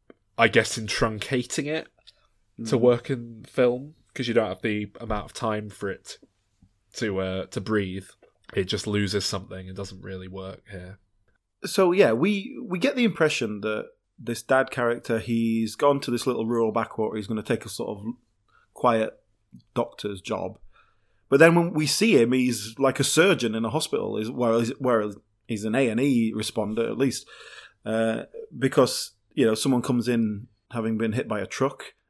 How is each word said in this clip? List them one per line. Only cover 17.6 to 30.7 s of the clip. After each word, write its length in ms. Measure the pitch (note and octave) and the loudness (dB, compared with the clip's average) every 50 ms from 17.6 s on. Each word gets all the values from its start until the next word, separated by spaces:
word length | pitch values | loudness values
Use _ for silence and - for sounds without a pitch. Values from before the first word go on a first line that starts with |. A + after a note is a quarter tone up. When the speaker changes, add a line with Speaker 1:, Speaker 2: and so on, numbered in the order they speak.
| - | -2
Speaker 2:
a 40 | G#2+ | -6
sort 280 | - - - - G#2+ G2 | -10 -8 -8 -8 -8 -8
of 160 | G#2 A2+ - - _ _ _ _ _ _ _ _ _ _ _ | -8 -10 -10 -10 _ _ _ _ _ _ _ _ _ _ _
quiet 440 | - - B2 A#2 A2 A2+ - - - _ _ _ _ _ _ - A#2+ - _ _ | -2 2 2 2 2 0 -2 -4 -10 _ _ _ _ _ _ -20 -20 -20 _ _
doctor's 460 | A#2+ A#2 - - - - G#2 G2+ F#2+ | -2 -2 -2 -6 -8 -8 -8 -8 -8
job. 380 | - - G#2+ F#2 F#2 F#2 F#2+ - - - - _ _ _ _ _ _ _ _ _ _ _ | -8 -8 -6 -6 -6 -8 -10 -14 -20 -20 -20 _ _ _ _ _ _ _ _ _ _ _
But 100 | C#3 C#3 | 6 8
then 160 | D#3+ E3+ E3+ | 8 8 8
when 180 | F3 E3+ F3 E3+ | 6 4 2 0
we 140 | D#3 D#3 | -2 0
see 320 | C#3+ - - G#3 A#3 F#3+ B2+ | 0 0 2 4 6 6 6
him, 120 | A#2 A#2 B2+ | 6 6 4
he's 460 | C3 B2 B2+ A#2 G#2 G2+ A2 - - | 4 2 2 0 -2 -4 -8 -2 0
like 220 | C3+ C3+ B2+ - | 0 2 2 2
a 40 | C3+ | 0
surgeon 500 | - - D#3 F3 G3+ E3+ A2 A#2+ A2 G#2+ | 2 4 4 6 6 4 4 2 0 -2
in 100 | A2+ A2+ | -2 -2
a 60 | A2 | -2
hospital, 480 | A#2+ D#3 - - C#3+ A2+ G2 G2 G#2 G#2+ | -2 -2 -2 -2 -2 -2 -2 -2 -4 -4
is, 120 | A2 A2+ | -4 -4
where, 300 | C3+ B2 B2 A2+ A2+ A#2 A#2 A2+ - - | -2 0 2 2 4 2 2 0 -2 -2
where 320 | C3 B2 A#2+ A2 G#2 G#2+ G2+ - - _ _ _ _ - | 0 2 2 2 2 -2 -6 -10 -16 _ _ _ _ -8
he's 160 | A#2 G2+ G#2 | -6 -4 -4
an 100 | A2 A2 | -2 0
A 140 | C3+ C3+ A#2 | 2 2 2
and 100 | G#2+ A#2 | 2 2
E 320 | C3+ C#3+ C3 A#2 A2+ A2 A2+ | 2 2 4 2 2 2 0
responder, 540 | A2 G#2+ - - A2+ G#2 G#2 A2 A2+ A2+ A2+ | -2 -6 -4 -4 -4 -4 -2 -2 -2 -2 -2
at 80 | A2+ A2+ | 0 0
least. 280 | B2 B2+ - - - - - - - - - - - - _ _ - | 0 0 0 -2 -8 -14 -18 -20 -20 -20 -20 -20 -20 -20 _ _ -8
Uh, 380 | G#2+ A2 A2+ A2+ A2+ A2+ - - - - - - - - | -4 -2 0 0 0 -2 -4 -6 -10 -14 -16 -16 -14 -6
because, 560 | B2 B2+ C3 - - B2+ - - - - - - _ _ _ _ | -2 -2 2 4 4 4 4 2 -2 -6 -10 -12 _ _ _ _
you 140 | - B2 | 2 2
know, 80 | A2 A2 | 2 2
someone 260 | - - C#3 C3 B2 A#2 | 2 2 2 2 2 2
comes 260 | - B2+ A#2+ G#2+ B2 | 0 0 0 0 0
in 400 | A#2+ A#2 A2+ G#2+ G#2 G2 A#2+ - _ _ _ _ | 0 0 0 0 -2 -6 -10 -14 _ _ _ _